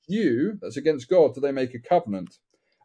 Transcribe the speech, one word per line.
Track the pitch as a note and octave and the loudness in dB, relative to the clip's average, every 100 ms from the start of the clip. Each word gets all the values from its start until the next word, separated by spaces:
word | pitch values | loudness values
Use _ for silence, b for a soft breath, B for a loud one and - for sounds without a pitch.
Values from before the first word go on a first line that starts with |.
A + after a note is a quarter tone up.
| - | -6
you," | G#3 E3+ A#2+ F#3 G#3 | -2 0 0 -2 -4
that's | F#2 C3 | -10 -4
against | D#3 D3 - | -2 -2 2
God, | F#3 C#3+ | 4 4
"do | C3+ | 2
they | C#3 | -4
make | C3+ B2+ | -2 -4
a | B2 | -6
covenant." | - F3 A2+ G2 E2+ _ _ _ _ _ | 0 0 2 -8 -8 _ _ _ _ _